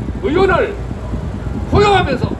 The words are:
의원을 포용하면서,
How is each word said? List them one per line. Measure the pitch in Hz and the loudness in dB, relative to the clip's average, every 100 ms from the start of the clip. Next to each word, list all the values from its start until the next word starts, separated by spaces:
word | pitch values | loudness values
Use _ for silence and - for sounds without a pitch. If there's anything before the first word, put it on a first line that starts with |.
| - - | -6 -4
의원을 | 208 339 381 339 214 202 - - - - - - - - - | -2 2 4 2 0 -4 -8 -8 -6 -6 -6 -6 -6 -6 0
포용하면서, | 403 415 381 359 254 - - | 4 6 4 2 0 -2 -4